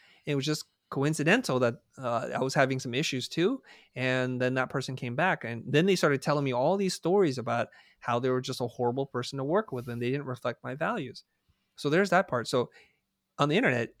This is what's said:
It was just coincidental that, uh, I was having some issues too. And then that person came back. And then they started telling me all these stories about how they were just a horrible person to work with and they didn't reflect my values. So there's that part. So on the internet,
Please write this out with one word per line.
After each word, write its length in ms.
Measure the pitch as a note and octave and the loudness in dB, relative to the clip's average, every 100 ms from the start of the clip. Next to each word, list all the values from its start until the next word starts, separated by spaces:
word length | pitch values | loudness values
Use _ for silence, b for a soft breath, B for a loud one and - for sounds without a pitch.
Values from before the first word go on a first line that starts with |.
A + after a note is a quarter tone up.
| b b - | b b -4
It 80 | C#3+ | -2
was 80 | |
just 200 | C#3 D3+ - _ - | 0 -4 -6 _ -8
coincidental 680 | C#3 C#3+ D#3 D3+ B3 B3 B2+ | -2 0 2 2 2 2 2
that, 240 | A#2+ B2 _ - | 2 -2 _ -8
uh, 300 | B2 A#2 A#2+ | -2 -2 -2
I 40 | A#2+ | -2
was 140 | C3 | 0
having 240 | D3 C3 C3 | 2 2 0
some 160 | B2+ | -4
issues 340 | A#2+ E3 C3 - | -4 -2 -4 -4
too. 340 | - F#3+ C4 b b b - | 0 0 0 b b b -4
And 440 | B2+ C3 B2+ B2+ | 0 0 0 0
then 140 | B2+ | 0
that 160 | C3 B2+ | 0 -2
person 240 | C3+ C3+ | -4 -4
came 220 | C3 B2 B2 | -6 -6 0
back. 260 | F#3 D#3+ | 0 0
And 200 | A2+ A#2 B2 | -4 -8 0
then 200 | C#3+ F#3+ | 4 4
they 100 | F3+ | 4
started 260 | D#3+ C#3 | 4 2
telling 220 | - D3 | 0 0
me 80 | C#3 | 2
all 240 | B2 C#3+ G3 | 2 2 2
these 180 | F#3+ | 0
stories 440 | - E3 G3+ E3 B2+ | -2 2 4 2 0
about 300 | A2+ A#2 A2+ b b b | -2 -2 -2 b b b
how 200 | - A#2+ | -2 0
they 100 | B2+ | 2
were 100 | B2+ | 0
just 200 | C3 B2+ | -2 -6
a 60 | A#2+ | -6
horrible 380 | - A#2+ C3 C#3 | -2 -2 0 -4
person 320 | B2 A#2+ C3+ | -4 -6 -6
to 60 | |
work 280 | C3+ G3 A3 | 0 0 0
with 160 | B2 A#2+ | -8 -8
and 120 | A#2 | -4
they 100 | A#2+ | -2
didn't 160 | C#3+ C3+ | -2 -4
reflect 360 | B2 B2 - | -6 -6 -6
my 120 | B2 C#3+ | -8 -4
values. 480 | E3+ A3+ B2 - - _ _ _ _ - | -4 -4 -8 -12 -20 _ _ _ _ -4
So 140 | C#3+ | 2
there's 200 | E3+ G3 | 2 4
that 180 | F3+ F#3 | 4 2
part. 200 | A#2+ A2+ | -2 0
So 220 | B2+ A#2 b b b _ _ _ - | 0 -2 b b b _ _ _ -2
on 100 | D3 | 2
the 60 | F3+ | 4
internet, 380 | G3 A#2+ A#2 - | 2 0 -2 -4